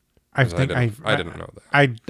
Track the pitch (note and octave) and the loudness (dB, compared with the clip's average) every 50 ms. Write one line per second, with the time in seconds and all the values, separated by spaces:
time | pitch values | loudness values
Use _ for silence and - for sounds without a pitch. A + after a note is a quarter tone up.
0 | _ _ _ _ _ _ _ - C3 A#2 E2+ E2+ - - F2+ B2+ B2 A2+ G#2 - | _ _ _ _ _ _ _ 0 0 2 2 -2 -2 0 0 0 0 -2 -2 -4
1 | - G#2+ G#2+ - F2 E2+ - F2 F2 - - - _ _ - C#3+ C#3+ C3+ A#2+ A2+ | -2 -2 -2 -2 -2 -6 -10 -12 -14 -14 -16 -20 _ _ 2 4 4 4 0 -6
2 | _ - | _ 2